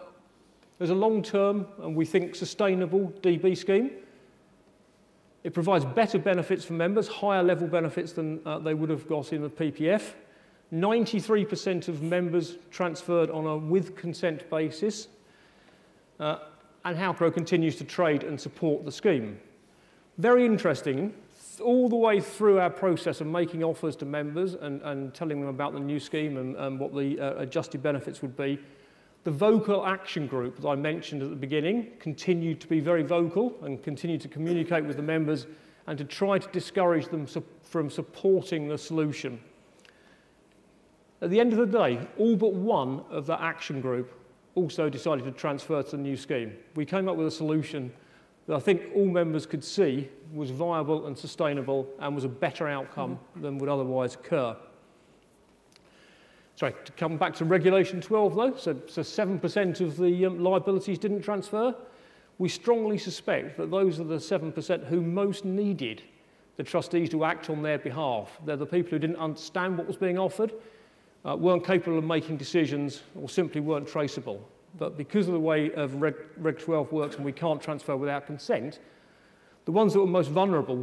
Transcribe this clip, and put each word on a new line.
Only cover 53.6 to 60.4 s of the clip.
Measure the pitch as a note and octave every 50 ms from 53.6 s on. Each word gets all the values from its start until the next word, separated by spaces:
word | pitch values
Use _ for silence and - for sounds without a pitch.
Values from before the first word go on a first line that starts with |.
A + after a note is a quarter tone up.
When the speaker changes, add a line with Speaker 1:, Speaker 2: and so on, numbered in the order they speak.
| C#3 C#3+
Speaker 1:
otherwise | C#3+ C#3 C3 B2+ C3 C3 B2+ A#2+ -
occur. | - - - F3 D3 B2+ A#2 - - - - - - _ _ _ _ _ _ _ _ _ _ _ _ _ _ _ _ _ _ _ - _ _ _ _ - - - _ _ _ _ _ _ _ _
Sorry, | - D#3+ C3 - - -
to | - -
come | - E3+ D#3+ E3 C#3+
back | F#3 F3 D3+
to | - E3
Regulation | D#3+ F#3 F#3 D#3 F#3 F#3 G3 F3 F3+ F#3 F3+
twelve, | - - A3 G#3+ G#3 F#3+ D#3
though, | G#3 A#3 C4+ B3+
so, | - - F3 D3 C3 - -
so | - E3+ D3
seven | - - - G#3+ F#3 G3 D#3+
percent | - E3+ - G#3 G3+ F3+ D#3 -
of | F#3 E3 C#3+ D#3+
the, | F3+ F3 F3 F3+ F#3
um, | F#3 F#3
liabilities | E3+